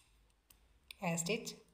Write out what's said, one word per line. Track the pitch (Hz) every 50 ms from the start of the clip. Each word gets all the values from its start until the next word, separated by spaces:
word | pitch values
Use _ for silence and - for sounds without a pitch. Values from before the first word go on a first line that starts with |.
| - - - - - _ _ _ _ _ - - - - - - _ - - - 202 175 170
स्टिच, | 170 - 175 214 240 - - - - - _